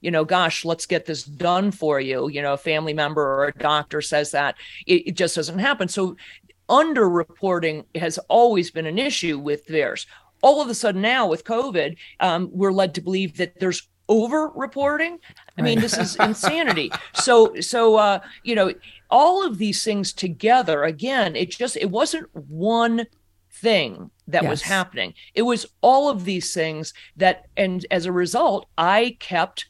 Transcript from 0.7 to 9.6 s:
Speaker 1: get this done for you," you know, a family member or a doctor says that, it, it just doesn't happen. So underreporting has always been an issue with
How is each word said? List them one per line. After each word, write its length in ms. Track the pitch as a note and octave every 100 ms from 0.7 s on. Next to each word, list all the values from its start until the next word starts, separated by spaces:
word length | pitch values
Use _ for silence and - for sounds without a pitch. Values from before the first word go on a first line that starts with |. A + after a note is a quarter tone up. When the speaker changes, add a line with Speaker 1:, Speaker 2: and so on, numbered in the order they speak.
| E3
Speaker 1:
get 220 | - F3 -
this 160 | D3+
done 480 | C#3+ C#3+ F3 F3+ G3+
for 300 | F#3+ D#3 C#3+
you," 280 | C3+ C3 C3
you 140 | C#3+
know, 120 | C#3+
a 40 | C#3
family 340 | - D#3 D#3+
member 300 | D#3 D3 D#3
or 240 | C#3+ C3+ C#3+
a 60 |
doctor 500 | C#3 D3 D3+ D3 D3+
says 300 | D3 D3 D3
that, 240 | D3 C#3+ - - - -
it, 220 | F3+ -
it 40 |
just 240 | F#3+ F3 F3
doesn't 240 | D#3 E3+
happen. 260 | A#3 C4+ F3+
So 300 | - F#3+ E3+ - - _ _ _
underreporting 1160 | B3+ D#4+ D4 G3+ F3 E3 - G3 F3+ E3 D#3 -
has 240 | D#3+ E3+ E3 -
always 440 | - A#3+ G#3 E3+
been 140 | D#3+ D#3+
an 120 | F3
issue 400 | C4+ - E3+ D3
with 260 | C#3+ D3